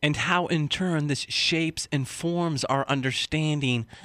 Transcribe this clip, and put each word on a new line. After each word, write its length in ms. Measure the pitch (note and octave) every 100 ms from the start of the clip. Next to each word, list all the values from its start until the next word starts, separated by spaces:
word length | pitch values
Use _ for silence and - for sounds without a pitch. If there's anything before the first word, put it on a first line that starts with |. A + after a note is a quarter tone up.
and 140 | D3 D3+
how 320 | E3 F3+ F3+
in 220 | E3 D3
turn 360 | - F#3 D#3+ D3
this 140 | C#3 -
shapes 580 | - - E3 D#3+ D#3 -
and 160 | D3 C3
forms 560 | - E3+ E3+ E3+ C#3+ -
our 220 | C3+ C3+
understanding 960 | C#3 C3 - - D#3 D#3 D3 C3+ B2 A#2 -